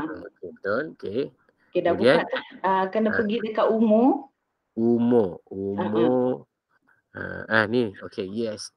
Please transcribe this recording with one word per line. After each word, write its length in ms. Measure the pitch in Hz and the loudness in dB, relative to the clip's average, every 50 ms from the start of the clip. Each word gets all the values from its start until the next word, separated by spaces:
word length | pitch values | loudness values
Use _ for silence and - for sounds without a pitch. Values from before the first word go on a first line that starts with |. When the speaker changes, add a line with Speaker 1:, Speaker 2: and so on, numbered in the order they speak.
| 151 156 151 - - | -4 -6 -8 -12 -14
Speaker 1:
Okey, 240 | - _ - - 87 | -18 _ -16 -16 -16
betul. 320 | - - - 98 104 131 156 165 - | -14 -8 -6 -4 -2 -4 -4 -6 -10
Okey. 280 | - - - 101 127 147 151 _ _ _ _ _ _ _ _ | -12 -10 -8 -6 -6 -6 -6 _ _ _ _ _ _ _ _
Speaker 2:
Okey, 100 | - 175 | -4 -2
dah 100 | 175 170 170 | 0 0 0
Speaker 1:
Kemudian? 240 | - 214 247 277 | 2 4 4 4
Speaker 2:
buka 80 | 170 - | 4 2
dah. 140 | - 254 262 - - - - | 0 -6 -8 -8 -10 -12 -6
Ah, 220 | - 190 190 190 190 190 | -2 0 0 0 0 0
kena 200 | - 220 220 214 | -2 0 0 0
Speaker 1:
Ah. 60 | - | 0
Speaker 2:
pergi 200 | - 208 208 220 233 | 0 -2 -2 -2 -4
dekat 280 | 208 220 220 220 - - | -4 -4 -2 0 0 2
umur. 400 | 220 220 233 214 214 226 240 277 - - - - _ _ _ _ _ _ _ _ - | 2 4 4 4 6 6 6 4 4 2 -2 -12 _ _ _ _ _ _ _ _ -4
Speaker 1:
Umur. 640 | 113 113 117 120 117 117 120 123 117 104 87 78 - _ | 0 2 2 4 4 4 4 4 4 4 2 -2 -8 _
Speaker 2:
Ah, 60 | - | -12
ah. 20 | - | -8
Speaker 1:
Umur. 760 | 98 98 98 98 101 104 107 107 113 117 123 127 127 123 127 127 143 - _ _ _ _ _ _ _ _ _ _ _ _ _ | -6 -6 -4 -4 -4 -4 -2 0 2 2 2 2 2 0 0 -2 -4 -8 _ _ _ _ _ _ _ _ _ _ _ _ _
Ah, 320 | - 101 98 92 92 90 92 | -14 -12 -10 -10 -10 -10 -6
ah, 160 | - 110 113 107 | -2 0 0 2
ni. 320 | 101 113 127 117 101 95 | 2 0 0 0 -2 -4
Okey, 320 | - 101 90 - - 98 92 | -10 -16 -14 -10 -8 -8 -8
yes, 400 | 101 113 117 107 104 101 - - _ | -6 -6 -6 -6 -6 -10 -14 -14 _